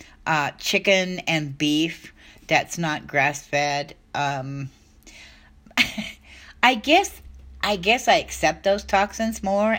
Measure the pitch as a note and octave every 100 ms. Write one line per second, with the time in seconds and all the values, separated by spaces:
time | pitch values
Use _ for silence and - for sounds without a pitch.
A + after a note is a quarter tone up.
0 | - - - D#3 C#3+ - - G3 F#3+ F#3+
1 | F#3 F3+ - D#3+ D3 C#3 D3+ D3+ E3 -
2 | - - - - - D#3 - - E3 D3+
3 | - C#3+ C#3 C#3+ - C#3+ D3 C#3+ D3 -
4 | _ - C#3+ C#3 C3 C#3 C3+ - _ _
5 | - - - - - - - - - -
6 | - - - - - - A#3+ B3 C4 E4+
7 | G4+ - - - - - G3 G#3 F3+ B3
8 | B3 F3+ - - D#3 D#3+ G3 G3+ - G3
9 | G#3 - A3+ A3 G3 G3+ G#3+